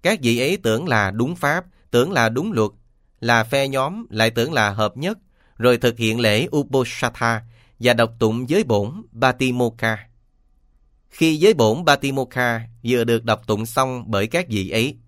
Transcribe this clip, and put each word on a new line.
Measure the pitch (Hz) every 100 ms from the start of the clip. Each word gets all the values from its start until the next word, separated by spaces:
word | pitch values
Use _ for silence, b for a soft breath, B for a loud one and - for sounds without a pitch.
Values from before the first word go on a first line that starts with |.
Các | 175 202
vị | 123 120
ấy | 135 185
tưởng | 113 110 170
là | 113 98
đúng | 104 123 -
pháp, | 143 165 - b b
tưởng | 120 147
là | 175 113
đúng | 120 202
luật, | 165 107 - _ _ _ _
là | 117 117
phe | 113 139 139
nhóm, | 135 135 208 233
lại | 110 113
tưởng | 117 123
là | 151 104
hợp | 101 104 117
nhất, | 170 220 _ _ _ -
rồi | 120 120
thực | 123 117
hiện | 113 113
lễ | 113 107 139 147
Uposatha | 139 135 123 - 123 - 117 110 b b b b
và | 120
đọc | 117 113 117
tụng | 113 113 123
giới | 175
bổn | 147 104 104 180 -
Batimokha. | 113 127 123 131 123 120 113 113 110 - _ _ _ _ _ _ _ _ _ _
Khi | - 160 156
giới | 190
bổn | 175 110 127
Batimokha | 165 139 139 135 123 127 123 113 113 -
vừa | 117 123
được | 117 117
đọc | 113 107 -
tụng | 107 113
xong | - 131 127 110
bởi | 101 110
các | 165 175
vị | 107 92
ấy | 110 127 -